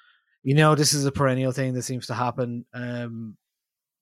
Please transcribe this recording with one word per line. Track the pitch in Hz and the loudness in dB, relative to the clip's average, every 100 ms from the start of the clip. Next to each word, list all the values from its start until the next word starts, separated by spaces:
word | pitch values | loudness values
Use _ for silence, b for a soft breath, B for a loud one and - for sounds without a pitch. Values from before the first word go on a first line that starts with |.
| B B B B | B B B B
You | 131 | 2
know, | 147 156 | 6 6
this | 147 143 | 6 4
is | 147 | 2
a | 139 | 0
perennial | 139 139 127 131 | 2 2 2 0
thing | 127 131 | -2 -4
that | 127 | -4
seems | 120 127 - | -6 -8 -6
to | |
happen. | 117 123 120 120 120 120 | -4 -4 -2 -4 -6 -12
Um, | 123 123 120 120 113 113 - _ _ _ _ _ _ | -12 -8 -8 -8 -10 -12 -16 _ _ _ _ _ _